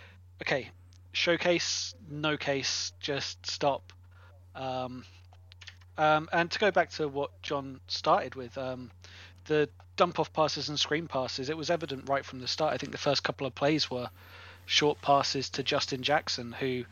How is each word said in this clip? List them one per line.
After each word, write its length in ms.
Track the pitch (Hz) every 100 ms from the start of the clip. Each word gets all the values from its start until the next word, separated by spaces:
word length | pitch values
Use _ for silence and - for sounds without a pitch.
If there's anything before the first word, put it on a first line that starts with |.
| - - - -
okay, 260 | - 143 113 - - - -
showcase, 800 | - - 170 175 175 - - - - 160
no 260 | 147 156 147
case, 560 | - 139 123 - - -
just 460 | - 139 - - -
stop. 480 | - 143 135 - - - - - - -
Um, 520 | 139 131 127 127 127 - - - - - - - - - -
um, 320 | 156 156 160
and 160 | 175 170
to 80 | -
go 120 | 208
back 200 | 185 160
to 180 | - 151
what 220 | 139 143 -
John 400 | - 143 135 131 -
started 480 | - 151 185 135
with, 240 | 131 123 143
um, 320 | 131 127 123 - - - - - -
the 240 | 151 147 - - -
dump 240 | 175 165
off 140 | 156
passes 340 | - 151 - 131
and 100 | 147
screen 300 | - 151 170
passes, 400 | 135 127 - 131
it 80 | 160
was 140 | 147
evident 400 | 170 156 135 135
right 160 | 139 131
from 140 | 131
the 60 | 123
start. 280 | - 156
I 20 | 135
think 160 | -
the 60 | -
first 260 | - 139
couple 220 | - - 135
of 80 |
plays 360 | - 143 156 -
were 200 | 127 120 - - - - - -
short 340 | - 147 147
passes 480 | - 139 135 139 127
to 140 | -
Justin 400 | 127 143 - 135
Jackson, 500 | 127 151 - - 120
who 320 | 117 135 127 120